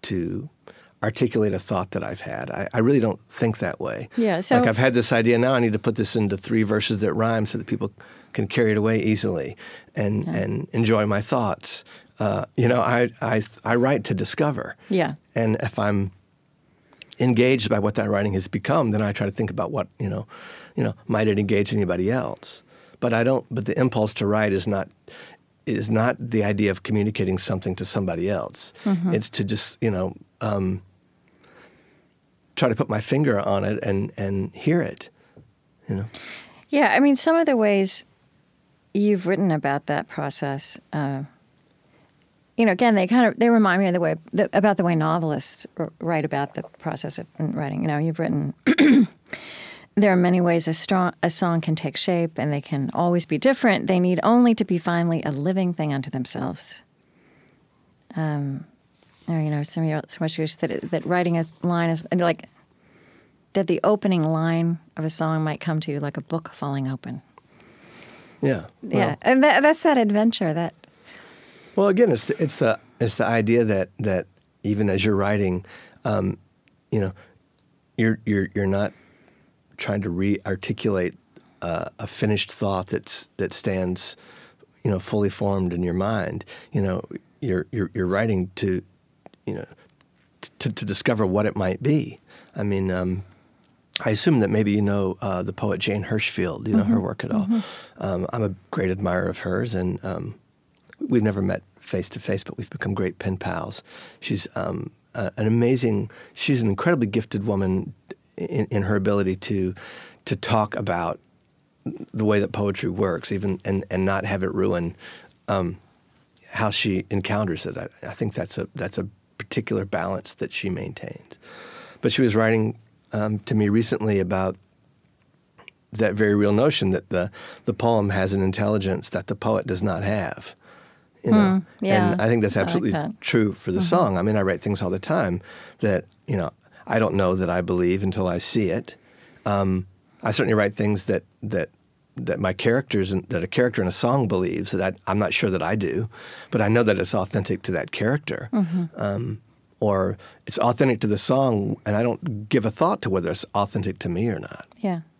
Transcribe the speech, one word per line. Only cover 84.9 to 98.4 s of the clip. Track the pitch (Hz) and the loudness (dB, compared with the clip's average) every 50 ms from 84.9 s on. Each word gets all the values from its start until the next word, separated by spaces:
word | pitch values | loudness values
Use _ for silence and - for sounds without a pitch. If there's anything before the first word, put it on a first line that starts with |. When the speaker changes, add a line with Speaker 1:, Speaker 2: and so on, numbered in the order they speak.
Speaker 1:
know, | 98 92 | -2 -2
fully | - - - 107 104 98 | -2 -2 0 0 0 0
formed | - - 104 101 98 98 92 87 | 0 -2 -2 0 0 0 0 -2
in | 87 87 | -2 -2
your | 90 87 85 | -2 -2 0
mind. | 92 95 104 113 104 90 - - - - - - - - _ | 0 0 0 0 -2 -2 -4 -6 -8 -12 -12 -18 -20 -20 _
You | - 104 | -2 -2
know, | 98 95 92 87 - - - - _ _ _ _ | 0 0 -2 -4 -6 -8 -14 -16 _ _ _ _
you're, | - 123 92 90 - - | -4 -2 -2 -2 -2 -4
you're, | - - 95 85 - | -4 -4 -4 -4 -2
you're | 98 92 | -2 -2
writing | 90 95 98 113 113 104 92 90 92 - | 0 0 0 2 2 2 0 0 -2 -4
to, | - - 98 90 90 - _ _ _ _ _ _ _ _ - _ _ _ | -4 -2 -2 -2 -2 -4 _ _ _ _ _ _ _ _ -20 _ _ _
you | - 98 | -10 -8
know, | - - - - _ - _ _ _ _ _ _ _ _ _ _ _ | -8 -10 -14 -18 _ -20 _ _ _ _ _ _ _ _ _ _ _
t-, | - - _ _ | -14 -14 _ _
to, | - 123 | -4 -4
to | 104 - - | -4 -4 -4
discover | 101 98 - - - 120 107 107 | -4 -2 0 0 0 2 2 2
what | 92 92 104 104 | 2 2 2 0
it | 107 - | 0 0
might | 104 95 92 92 - | 0 -2 -2 -2 -2
be. | - 143 151 156 - - - - _ _ - - - _ - | 0 0 0 0 0 -4 -10 -16 _ _ -20 -20 -20 _ -8
I | - | -4
mean, | 104 101 101 98 95 95 | -2 -2 0 0 0 0
um, | 92 92 92 92 92 95 95 - - _ _ _ _ _ _ _ _ _ _ _ _ - - | 0 0 -2 -2 -2 -4 -6 -12 -20 _ _ _ _ _ _ _ _ _ _ _ _ -4 0
I | 117 | 0
assume | 110 104 - 180 156 123 | 0 2 2 4 4 4
that | 107 95 | 4 4
maybe | 104 107 107 101 | 2 2 2 2
you | 101 104 | 2 2
know, | 104 101 101 101 98 92 90 - | 2 2 0 0 0 -2 -4 -4
uh, | - 101 92 90 | -4 -4 -4 -4
the | 87 82 92 | -4 -6 -6
poet | - - 104 98 92 | -4 -4 -4 -2 -2
Jane | - - 101 104 95 | -2 -2 -2 -2 -2
Hirschfield. | - 110 107 - - - - 92 87 - - - | -2 -2 -2 -2 -4 -4 -2 -4 -4 -4 -6 -4
Do | 107 | 0
you | - | 2
know | - 101 | 2 4
her | 214 226 | 4 2
Speaker 2:
Mm-hmm. | 233 92 | 0 0
Speaker 1:
work | - - - - | -2 -6 -6 -6
at | - | -2
all? | - 214 196 | -2 -2 0
Speaker 2:
Mm-hmm. | 190 233 226 196 - - - - - - - | 0 0 -2 -2 -4 -14 -18 -20 -20 -14 -8
Speaker 1:
Um, | - 98 92 87 92 - | -6 -4 -2 -4 -4 -4
I'm | - 120 | -4 -2